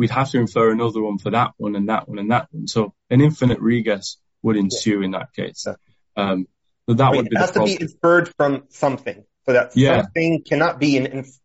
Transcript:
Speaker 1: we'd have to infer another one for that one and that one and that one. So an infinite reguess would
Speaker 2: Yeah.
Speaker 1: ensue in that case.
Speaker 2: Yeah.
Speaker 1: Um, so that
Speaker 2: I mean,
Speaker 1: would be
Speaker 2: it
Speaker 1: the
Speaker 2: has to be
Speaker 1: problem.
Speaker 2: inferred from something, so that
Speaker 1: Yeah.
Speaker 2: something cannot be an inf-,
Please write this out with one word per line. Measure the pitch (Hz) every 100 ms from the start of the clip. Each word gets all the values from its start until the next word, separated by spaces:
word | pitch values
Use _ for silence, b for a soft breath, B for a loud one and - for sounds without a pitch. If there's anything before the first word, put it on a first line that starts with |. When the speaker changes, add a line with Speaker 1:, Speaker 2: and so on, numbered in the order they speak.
Speaker 1:
we'd | 117
have | 131 135
to | 123
infer | 117 117 113
another | 110 117 110
one | 107 98
for | 104
that | 113 127 -
one | 104 101
and | 101
that | 110 -
one | 104
and | 104
that | 120 -
one. | 160 156
So | 113 104 - _
an | 127
infinite | 147 151 127 110
reguess | 110 120 110 101 98 - _ _
would | 113 107
Speaker 2:
Yeah. |
Speaker 1:
ensue | 98 113 113 104
in | 95
that | 95 -
case. | - 95 - 101
Speaker 2:
Yeah. | - _ _ _ -
Speaker 1:
Um, | 98 95 92 _ _ _ -
so |
that | 117
Speaker 2:
I | 131
mean, | 139
Speaker 1:
would |
be | 113 113
Speaker 2:
it |
Speaker 1:
the |
Speaker 2:
has | 180
to | -
be | 107 95
Speaker 1:
problem. | 160
Speaker 2:
inferred | - 170 175 170 -
from | 143 135 -
something, | - 143 127 113 92 _ _ -
so |
that | 123 - 127
Speaker 1:
Yeah. | 135 123
Speaker 2:
something | - 165 165 156
cannot | - 147 165 131
be | 147 135
an | 131
inf-, | 135 135 _